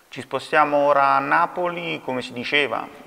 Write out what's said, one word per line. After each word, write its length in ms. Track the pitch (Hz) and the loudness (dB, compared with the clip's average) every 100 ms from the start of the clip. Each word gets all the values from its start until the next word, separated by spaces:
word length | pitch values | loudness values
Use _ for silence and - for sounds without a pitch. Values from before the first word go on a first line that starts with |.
| _ | _
Ci 120 | - | -16
spostiamo 560 | - 131 - 156 147 147 | -8 -8 0 2 4 4
ora 320 | 143 143 139 | 4 4 4
a 100 | 139 | 2
Napoli. 840 | 139 156 170 - 175 175 170 160 | 2 2 0 -2 -4 -4 -6 -8
Come 200 | - 127 | -6 -8
si 100 | 123 | -8
diceva, 540 | 120 117 147 131 107 - - | -10 -2 0 0 -2 -6 -14